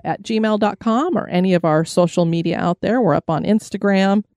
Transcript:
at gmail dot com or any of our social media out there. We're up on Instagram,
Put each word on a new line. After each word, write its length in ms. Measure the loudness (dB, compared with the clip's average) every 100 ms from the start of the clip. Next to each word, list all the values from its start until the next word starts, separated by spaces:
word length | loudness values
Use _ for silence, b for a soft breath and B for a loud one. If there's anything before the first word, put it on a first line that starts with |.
at 180 | -6 -8
gmail 380 | -4 -2 0 0
dot 200 | -2 -2
com 380 | -2 0 0 -2
or 120 | -2
any 240 | 0 2
of 100 | 2
our 220 | 2 2 2
social 400 | 0 2 2 0
media 320 | 0 -2 -2
out 240 | -2 -2
there. 180 | -2 0
We're 120 | 2
up 160 | 0 0
on 160 | -2 0
Instagram, 800 | -2 -2 -4 0 2 2 0 -2